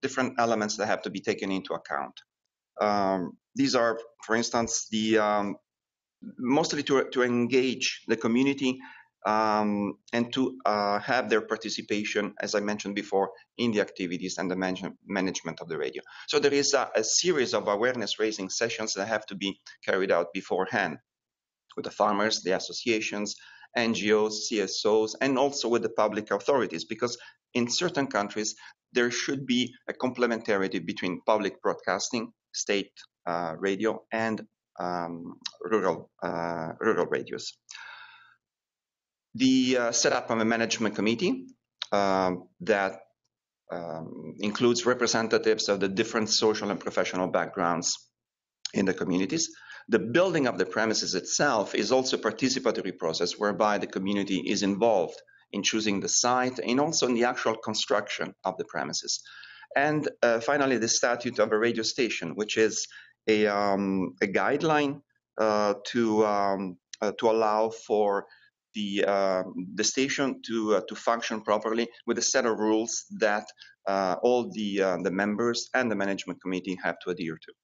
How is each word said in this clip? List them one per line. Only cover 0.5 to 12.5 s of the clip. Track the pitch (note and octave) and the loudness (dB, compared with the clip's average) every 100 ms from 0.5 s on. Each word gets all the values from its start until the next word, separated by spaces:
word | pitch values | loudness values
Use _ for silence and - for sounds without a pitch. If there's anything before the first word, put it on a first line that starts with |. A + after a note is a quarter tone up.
| A2 G#2 - | 2 0 -2
that | G#2 | -2
have | F#2+ | 0
to | G#2+ | -2
be | F#2+ | -6
taken | - - G2+ | -4 -2 -2
into | F#2+ - | -4 -4
account. | E2 - C#2+ C2+ - _ _ _ _ _ - | -8 -6 -6 -6 -12 _ _ _ _ _ 0
Um, | G#2 G#2 G2 F#2+ F2 - _ | 2 2 2 0 -2 -10 _
these | A2+ C3+ | -2 2
are, | B2 A#2 A2+ - _ | 4 2 0 -6 _
for | - A2+ | -2 0
instance, | A#2 A#2+ A2+ - - | 2 0 0 -2 -4
the, | A2 A2 A2 | -2 2 4
um, | G#2+ G#2 G2+ - _ _ _ _ _ _ - - | 4 2 0 -6 _ _ _ _ _ _ -20 -8
mostly | B2 C#3 D#3 D3+ | 0 2 2 -2
to, | C#3 C#3 - | 0 0 2
to | C3+ | 0
engage | B2 A#2+ A#2+ C3 C3 A2 - - - | 2 2 2 2 2 0 -4 -6 -2
the | A2+ | 0
community, | A#2+ A#2 C#3 C#3 C3 C3 - - - _ G2 | 2 2 2 2 0 -2 -8 -20 -20 _ 0
um, | G#2+ A2 G#2+ G#2+ G2+ G2+ - - | 2 4 2 2 0 -2 -6 -4
and | A#2+ A#2+ | -2 -2
to, | B2+ C3 - | 0 -2 0
uh, | - G#2 G2+ G#2 | 0 2 2 0
have | G#2+ B2+ A#2+ | 0 0 2
their | A2 | 2
participation, | - A2 G#2+ - - G#2 G#2 G#2+ G#2 - | 2 -6 -4 -8 -4 -4 -2 -2 -2 -4
as | G#2+ | -2